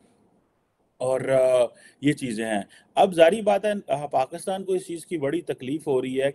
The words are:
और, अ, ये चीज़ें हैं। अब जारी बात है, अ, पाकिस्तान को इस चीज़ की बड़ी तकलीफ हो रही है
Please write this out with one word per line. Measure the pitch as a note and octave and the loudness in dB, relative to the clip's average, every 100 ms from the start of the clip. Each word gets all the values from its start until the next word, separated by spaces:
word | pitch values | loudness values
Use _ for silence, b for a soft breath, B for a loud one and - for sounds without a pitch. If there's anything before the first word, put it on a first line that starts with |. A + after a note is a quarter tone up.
| _ _ _ _ _ _ _ _ _ - | _ _ _ _ _ _ _ _ _ -6
और, | B2+ C3 C3 | -2 -2 2
अ, | C3 C3 B2+ A#2+ - b b | 4 4 4 2 -2 b b
ये | C#3 | -2
चीज़ें | D3 C3 G#2+ A2+ | 0 -4 -4 -2
हैं। | G#2 F#2+ b b - | -4 -6 b b 2
अब | G3 | 2
जारी | E3 E3 A3+ | 6 6 6
बात | G#3 G3 | 0 0
है, | G#3+ G#3 | 0 -4
अ, | - | -4
पाकिस्तान | C#3 D3 C3+ C3+ E3+ G3+ F#3+ | -6 -2 -2 -2 -6 -8 -6
को | F3+ | -4
इस | F#3 F3+ | -4 -4
चीज़ | E3+ - | -12 -8
की | E3 | -6
बड़ी | C3+ E3+ | -4 -4
तकलीफ | D#3 C#3+ B2+ D3+ D#3 | -6 -8 -6 -8 -2
हो | C3 | -2
रही | C3 | -2
है | C3 C#3 | -2 -2